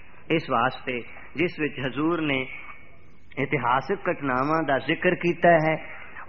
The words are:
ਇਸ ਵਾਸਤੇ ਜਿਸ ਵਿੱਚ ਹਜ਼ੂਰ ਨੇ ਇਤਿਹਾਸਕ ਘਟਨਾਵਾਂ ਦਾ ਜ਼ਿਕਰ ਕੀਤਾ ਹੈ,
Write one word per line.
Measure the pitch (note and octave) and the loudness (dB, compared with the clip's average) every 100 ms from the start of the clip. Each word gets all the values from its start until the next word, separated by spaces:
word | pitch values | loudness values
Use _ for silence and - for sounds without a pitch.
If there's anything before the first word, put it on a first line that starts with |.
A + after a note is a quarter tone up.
| - - - | -14 -10 -2
ਇਸ | D#3 - | 0 2
ਵਾਸਤੇ | B2 B2 - - B2 G#2+ - - C3 | 2 2 0 -6 -6 -6 -12 -10 -2
ਜਿਸ | F3 D#3 | -2 0
ਵਿੱਚ | D3 B2+ C3+ | -4 -2 -6
ਹਜ਼ੂਰ | B2+ D#3 E3+ | -2 0 0
ਨੇ | D#3 C3+ B2+ - - - - - - - - - | 0 -2 -2 -8 -12 -12 -14 -14 -14 -14 -10 -4
ਇਤਿਹਾਸਕ | C3+ D3 A#2+ C3+ - G3 F3+ | -2 0 2 2 2 -2 -2
ਘਟਨਾਵਾਂ | C#3+ C#3 B2+ C#3+ D#3+ | -2 0 2 2 2
ਦਾ | C#3+ C3 | 2 2
ਜ਼ਿਕਰ | D3 D#3+ F3+ | 2 2 2
ਕੀਤਾ | F3 F3 F3 F3 | 2 0 4 8
ਹੈ, | E3 D#3 D#3 - - - - | 8 6 0 -4 -12 -12 -6